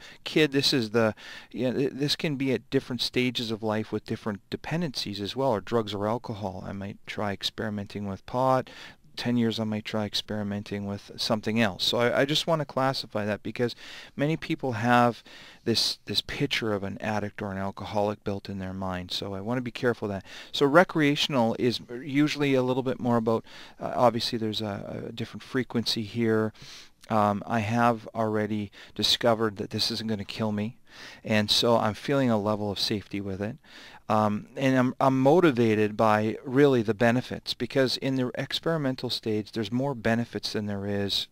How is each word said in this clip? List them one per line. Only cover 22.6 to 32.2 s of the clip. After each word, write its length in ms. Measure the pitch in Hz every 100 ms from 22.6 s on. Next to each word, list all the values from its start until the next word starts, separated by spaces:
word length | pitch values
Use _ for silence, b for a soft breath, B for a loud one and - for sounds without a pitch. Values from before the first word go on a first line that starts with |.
little 200 | 127 127
bit 160 | 127 -
more 200 | 123 120
about, 260 | 113 113 - B B B
uh, 140 | -
obviously 440 | - 123 113 - 117
there's 240 | 110 101
a, 420 | 107 101 - - -
a 40 |
different 300 | 117 117 104
frequency 640 | - 131 120 120 110 120
here. 500 | 104 117 113 110 110 - B B B _ -
Um, 320 | 110 104 101 -
I 120 | 117
have 500 | 104 117 120 113 113
already 580 | 110 110 107 104 107 101 B B
discovered 640 | - 107 - 120 110 113 98
that 120 | 104
this 200 | 110 -
isn't 180 | 113 113
gonna 160 | 104
kill 280 | 101 - 110
me, 260 | 104 107 - - B B B
and 280 | - 107 104
so 260 | - 117 113
I'm 160 | 107
feeling 380 | 101 - 139